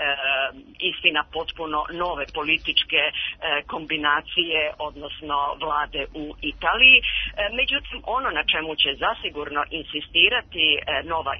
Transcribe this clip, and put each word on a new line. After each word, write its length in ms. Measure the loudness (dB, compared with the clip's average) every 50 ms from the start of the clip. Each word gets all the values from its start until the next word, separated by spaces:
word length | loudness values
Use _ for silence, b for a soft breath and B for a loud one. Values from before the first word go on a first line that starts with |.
| -2 -2 0 0 0 0 0 0 0 -2 -4 -10 -18 -20 -10 -4
istina 440 | -4 -4 -2 2 2 2 4 4 0 0 -4
potpuno 520 | -4 -4 -4 -6 -8 -6 -2 -2 -2 -2 -2
nove 340 | -4 -2 -2 -2 -2 -4 -6 -4 -4
političke, 680 | -4 0 0 0 0 0 0 0 0 0 2 2 2 2
e, 80 | 2 B B B B B B -2 0 0 0 -2
kombinacije, 1080 | -4 -8 -8 -4 -4 -4 2 4 4 4 4 2 0 -2 -2 0 2 0 0 0 0 -2 -4
odnosno 580 | -6 -8 -6 -8 -10 -10 -10 -10 -4 -2 0 0 0 0 -2 -4
vlade 440 | -2 -2 0 0 -2 -2 -4 -6 -6 -6 -8
u 200 | -10 -10 -10 -10 -6
Italiji. 560 | -6 -6 -6 0 0 2 4 8 8 8 8
E, 40 | 8 B B B B B B B -2 -4 -2 0
međutim, 460 | -2 -2 0 -2 -4 -4 -8 -12 -10 -6
ono 240 | -4 -2 -2 -2 0
na 140 | -2 0 0
čemu 320 | 2 0 0 0 -2 0
će 140 | 2 2 2 2
zasigurno 680 | 2 0 0 0 0 -6 -6 -6 -6 -6 -2 -2 -2 -2 -2
insistirati, 960 | -4 -8 -8 -8 -8 -8 -10 0 4 4 4 6 4 0 -4 -4 -2 0 2 2 2
e, 260 | 0 0 -2 -2 -2 -2
nova 320 | -2 -4 -2 -2 -4 -4